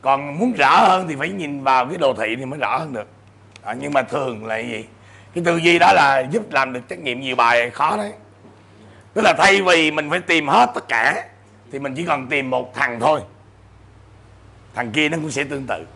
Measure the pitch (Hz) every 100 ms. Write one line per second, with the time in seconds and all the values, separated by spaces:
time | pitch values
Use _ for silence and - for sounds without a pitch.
0 | 131 139 143 147 240 214 139 180 214 185
1 | 180 143 156 196 151 143 135 131 123 175
2 | 139 110 110 120 131 147 113 127 160 120
3 | 104 - - _ - - - 117 143 143
4 | 117 127 131 110 110 110 120 110 110 -
5 | - - - - 170 170 165 170 175 185
6 | 143 135 127 196 208 139 131 123 117 180
7 | 147 123 135 123 117 120 120 117 147 214
8 | 208 - - _ - - _ - - -
9 | - - 214 160 185 196 185 175 156 151
10 | 147 175 175 165 147 185 240 - - 117
11 | 120 160 - - _ - - 139 139 131
12 | 175 147 127 147 131 127 123 - 135 117
13 | 123 151 - - - _ - - - -
14 | - - - - - - - - 120 110
15 | 151 165 156 135 143 143 127 90 82